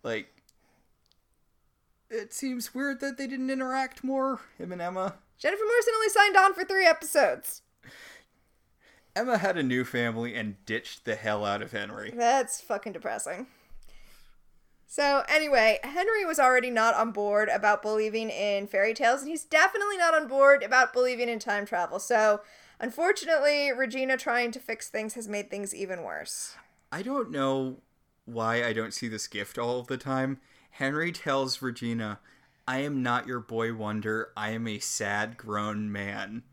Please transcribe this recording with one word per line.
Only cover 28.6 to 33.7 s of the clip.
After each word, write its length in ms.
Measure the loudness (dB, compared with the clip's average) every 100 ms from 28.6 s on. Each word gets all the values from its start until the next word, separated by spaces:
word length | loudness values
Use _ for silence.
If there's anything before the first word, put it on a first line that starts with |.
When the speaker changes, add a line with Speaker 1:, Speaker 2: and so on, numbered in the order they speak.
Speaker 1:
I 100 | 0
don't 200 | -2 -4
see 140 | -6 -8
this 180 | -8 -8
gift 320 | -8 -8 -4
all 220 | -4 -4
of 80 | -4
the 100 | -8
time. 420 | -2 -2 -2 -6 _ _ _
Henry 400 | -4 -2 -2 -4
tells 520 | -4 -2 0 0 -4
Regina, 560 | -6 -4 -4 -4 -4 -8 _ _ _ _ -6
"I 120 | -4
am 220 | -2 -2
not 240 | 0 0 -2
your 140 | -8
boy 340 | -4 -2 -2